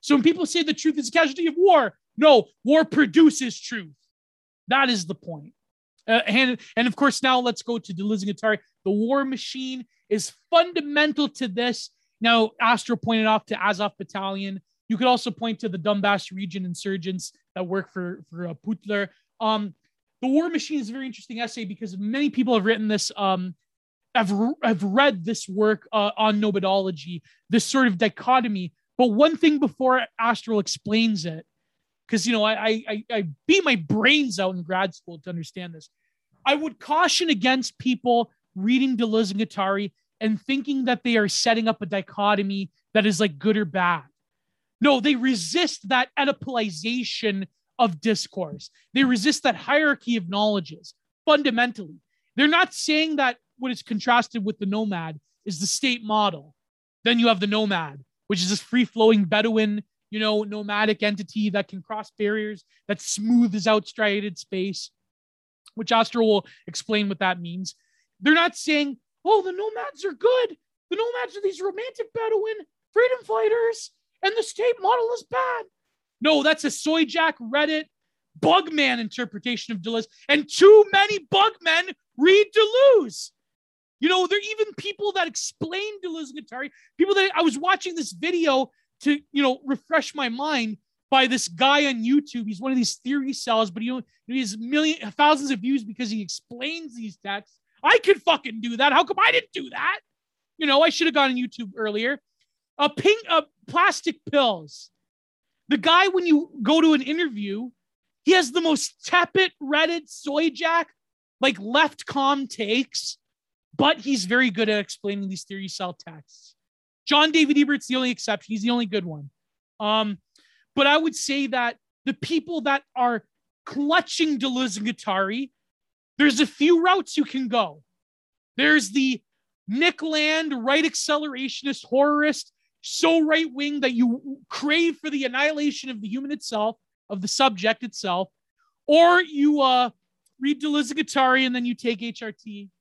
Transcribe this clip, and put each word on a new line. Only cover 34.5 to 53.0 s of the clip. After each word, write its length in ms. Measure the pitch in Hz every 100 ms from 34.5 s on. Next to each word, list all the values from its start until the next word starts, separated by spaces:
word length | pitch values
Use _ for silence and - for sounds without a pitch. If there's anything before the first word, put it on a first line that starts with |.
| 185
in 80 |
grad 320 | 170 185 196 -
school 240 | - 165
to 100 | 185
understand 460 | 170 156 185 175 160
this. 140 | - _ _ _ _ _ 262
I 100 | 285
would 240 | 311 -
caution 500 | - 311 359 - 339
against 480 | 220 233 262 240 -
people 540 | 254 247 247 240 233 _ _ 190
reading 400 | 202 254 269 233
Deleuze 360 | 226 220 208
and 80 | 202
Guattari 520 | 220 - 190 196 202 - _ _
and 220 | 220 220
thinking 440 | - 277 277 269 254
that 180 | 247
they 140 | 240 233
are 100 | 202
setting 400 | - 233 226 220
up 140 | 226
a 40 | 190
dichotomy 840 | 202 - - 202 208 196 196 190 _ _
that 120 | 214 208
is, 140 | 175
like, 180 | 208 143
good 200 | 214 214
or 80 | 185
bad. 380 | 185 175 165 131 _ _ _ _ _ _ _
No, 200 | 277 262
they 160 | 285 254
resist 760 | 262 226 160 311 349 - 190
that 200 | 254 254 -
Oedipalization 1300 | 277 - - 247 214 156 208 247 226 - 208 196 190 _ _ -
of 220 | 226 156
discourse. 720 | 226 214 - - 165 143 - _ _
They 100 | 262
resist 400 | 262 247 247 -
that 120 | 269 185
hierarchy 600 | - 294 302 269 - 233
of 140 | 170
knowledges 640 | 202 214 202 160 156 - _ _ _ -
fundamentally. 720 | 294 285 233 247 226 165 - _ _ _ -
They're 120 | 294
not 260 | 339 359
saying 440 | - - 302